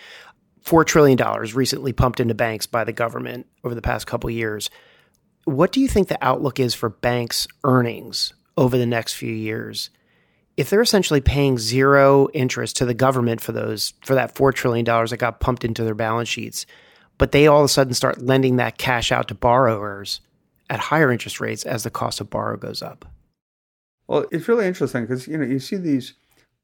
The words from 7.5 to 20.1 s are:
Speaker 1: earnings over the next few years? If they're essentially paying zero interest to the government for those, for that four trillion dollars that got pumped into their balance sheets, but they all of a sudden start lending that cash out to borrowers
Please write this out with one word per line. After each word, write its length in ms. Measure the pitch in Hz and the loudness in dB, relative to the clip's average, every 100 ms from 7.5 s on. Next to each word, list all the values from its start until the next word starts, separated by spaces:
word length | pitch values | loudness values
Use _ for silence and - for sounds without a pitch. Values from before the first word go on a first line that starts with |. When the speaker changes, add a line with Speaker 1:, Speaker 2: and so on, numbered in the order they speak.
| _ | _
Speaker 1:
earnings 680 | 139 127 120 104 - - - _ _ - | 2 4 2 -4 -10 -6 -8 _ _ 0
over 220 | 127 127 | 2 2
the 80 | 120 | 0
next 260 | 120 - | -2 -4
few 200 | - 123 | -8 -8
years? 580 | 110 107 110 110 107 - _ _ _ _ _ _ - | -6 -6 -8 -8 -10 -14 _ _ _ _ _ _ -4
If 140 | 139 | 0
they're 100 | 196 | 2
essentially 400 | 233 202 - 147 | 4 2 2 2
paying 380 | 135 139 139 123 | 2 2 2 0
zero 720 | 107 127 135 139 139 139 135 | 0 2 6 6 8 6 4
interest 440 | - 127 123 113 - | 0 -2 -2 -6 -2
to 80 | 123 | -2
the 80 | |
government 460 | 113 131 131 120 113 | 2 2 2 0 -2
for 120 | - | -6
those, 400 | 113 110 107 - - | -6 -6 -6 -8 -8
for 100 | - | -2
that 200 | 131 120 | 0 0
four 180 | - 135 | 2 2
trillion 320 | 127 131 117 | 2 0 0
dollars 260 | 117 117 113 | 2 0 0
that 80 | 120 | -2
got 220 | 117 - | -4 -2
pumped 240 | - 120 | -2 -2
into 200 | 117 113 | -4 -4
their 100 | 113 | -4
balance 340 | 107 110 113 117 | -2 -2 -2 -4
sheets, 360 | - 110 - - - _ _ _ - | -8 -8 -12 -14 -20 _ _ _ -4
but 140 | 135 | 2
they 140 | 143 151 | 6 8
all 140 | 147 | 6
of 60 | 139 | 4
a 20 | |
sudden 240 | - 131 | 2 0
start 300 | 123 131 - | 0 -2 -2
lending 340 | 123 135 131 127 | 0 2 4 2
that 220 | 117 - | 0 -4
cash 340 | 131 120 - | -2 -2 0
out 160 | 120 117 | -2 -2
to 60 | |
borrowers 880 | 101 123 123 127 107 104 98 101 | -2 2 4 4 0 -6 -10 -12